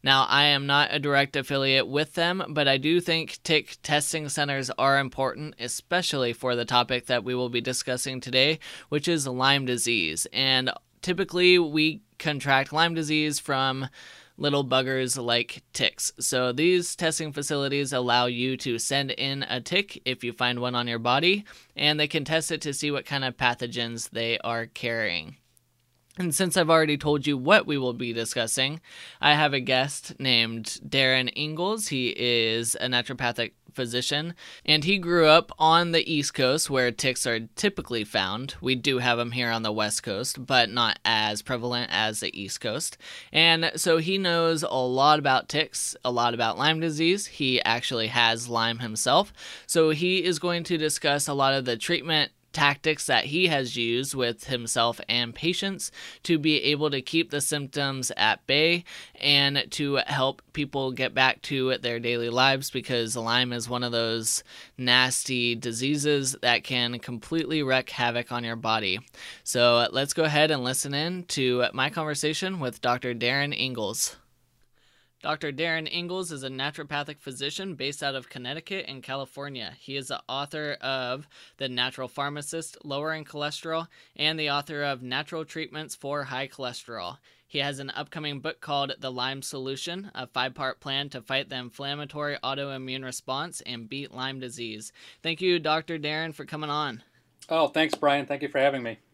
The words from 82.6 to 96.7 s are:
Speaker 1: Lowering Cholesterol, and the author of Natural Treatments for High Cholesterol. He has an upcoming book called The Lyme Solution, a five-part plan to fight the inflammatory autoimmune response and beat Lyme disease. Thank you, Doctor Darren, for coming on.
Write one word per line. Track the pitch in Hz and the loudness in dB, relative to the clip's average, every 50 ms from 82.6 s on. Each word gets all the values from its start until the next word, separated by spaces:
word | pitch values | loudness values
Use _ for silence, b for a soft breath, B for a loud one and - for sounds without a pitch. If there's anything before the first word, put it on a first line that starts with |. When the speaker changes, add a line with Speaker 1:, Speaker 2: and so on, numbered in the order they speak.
| 156 - - - - | -10 -10 -16 -16 -10
Speaker 1:
Lowering | 147 139 143 147 156 160 156 151 | -8 -6 -4 -4 -4 -6 -6 -10
Cholesterol, | - - 147 147 151 147 - - 165 160 160 165 165 b b b b b | -12 -8 -6 -6 -6 -6 -8 -8 -4 -4 -4 -6 -6 b b b b b
and | - 147 156 160 160 | -2 0 0 0 0
the | 151 147 | -2 0
author | 143 143 143 - 156 147 147 | -2 -2 -2 -4 -6 -4 -2
of | 143 139 123 | -2 -4 -4
Natural | 127 123 127 135 151 - 175 160 160 | -6 -6 -6 -6 -6 -6 -8 -8 -8
Treatments | 151 - 160 160 - - 156 156 151 - | -8 -8 -10 -10 -8 -10 -12 -12 -12 -14
for | - - 139 143 147 139 | -12 -8 -6 -6 -6 -6
High | 131 135 127 139 | -6 -6 -8 -8
Cholesterol. | 135 - - 135 123 120 - - - 117 110 90 87 139 - b b b b b | -8 -10 -10 -10 -10 -10 -10 -14 -12 -10 -10 -10 -10 -12 -14 b b b b b
He | b - | b -4
has | 147 139 143 139 131 | -4 -2 -2 -4 -6
an | 139 135 - | -10 -10 -8
upcoming | - 147 - - 165 151 147 143 135 | -8 -10 -8 -10 -8 -8 -6 -8 -6
book | 139 151 - _ | -8 -8 -8 _
called | - 143 147 139 139 139 135 - | -8 -4 -2 -2 -2 -4 -6 -8
The | 135 131 | -8 -8
Lyme | 127 123 123 131 135 139 | -6 -4 -6 -6 -6 -6
Solution, | 131 - - 135 131 135 135 135 - 170 170 185 202 202 _ | -10 -10 -10 -8 -6 -6 -8 -8 -8 -8 -8 -10 -12 -12 _
a | - 127 | -12 -12
five-part | 120 _ 131 127 135 127 - 143 131 - _ | -6 _ -4 -4 -2 -4 -4 -6 -6 -6 _
plan | - 143 135 135 143 143 | -8 -6 -6 -6 -6 -6
to | - 131 107 | -10 -14 -6
fight | - 135 135 139 - | -2 -2 -2 -2 -4
the | 135 | -10
inflammatory | 127 123 120 - - 139 139 143 147 147 147 147 147 147 147 143 - - | -10 -10 -12 -12 -12 -10 -8 -8 -8 -10 -10 -8 -6 -6 -6 -6 -4 -4
autoimmune | 127 135 139 139 139 135 131 131 131 131 135 131 | -6 -4 -4 -6 -8 -8 -10 -8 -8 -8 -8 -8
response | 127 127 - _ - 131 139 160 175 147 - | -10 -10 -10 _ -6 -6 -6 -6 -8 -10 -14
and | - - 123 117 117 107 | -12 -10 -12 -12 -10 -10
beat | 139 139 143 - - | -10 -10 -10 -10 -10
Lyme | 123 127 135 135 131 | -8 -8 -8 -6 -8
disease. | 127 123 123 123 120 113 107 107 110 - B B B B B B - | -10 -12 -10 -10 -10 -10 -10 -12 -14 -16 B B B B B B -6
Thank | 165 165 156 | -6 -4 0
you, | 185 185 175 | 2 2 2
Doctor | 170 156 156 156 160 156 - 170 | 2 2 0 0 0 0 -4 -8
Darren, | 160 147 147 151 156 160 165 151 | -6 -4 -4 -4 -4 -4 -6 -8
for | - 143 | -10 -12
coming | - 156 151 156 | -10 -8 -8 -6
on. | 147 | -4